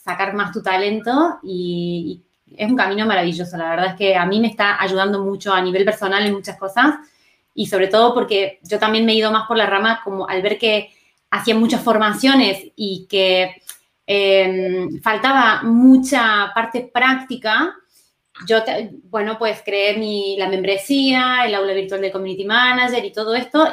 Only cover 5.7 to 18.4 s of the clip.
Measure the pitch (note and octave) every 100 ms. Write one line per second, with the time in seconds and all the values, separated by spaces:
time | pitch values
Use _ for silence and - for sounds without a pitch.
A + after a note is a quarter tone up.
5.7 | F#3 G3+ G#3+ G3 G3 G#3 G3+ G3 F3+ F#3+
6.7 | A3+ C#4 D4 - _ _ _ _ - G3+
7.7 | G3 F#3+ G#3 A#3 A#3+ - G3 F#3+ - -
8.7 | G#3 G#3+ A3 A3+ A3 G#3+ A3 - A3+ G3+
9.7 | G3 A3 A3 - F#3+ - F#3+ G3+ G#3+ A3+
10.7 | G#3+ G3+ _ _ _ - G3+ A3+ A3 A3+
11.7 | - A#3+ G#3+ G#3+ G#3 C4 C4+ G#3+ F#3+ -
12.7 | - G#3 F3+ F#3 G3+ F#3+ F#3 F#3 - -
13.7 | - _ _ - G3+ G3 F#3+ F#3+ F#3 F#3+
14.7 | F#3 F3+ - A3+ G#3 C4 C4+ A3+ G#3 A3+
15.7 | A#3 B3+ C4 C4 C4+ A3+ G#3 G3 A3+ A3
16.7 | B3 A#3+ A#3+ C4 C4 - A#3 G#3+ A3+ E4
17.7 | - _ _ _ _ _ -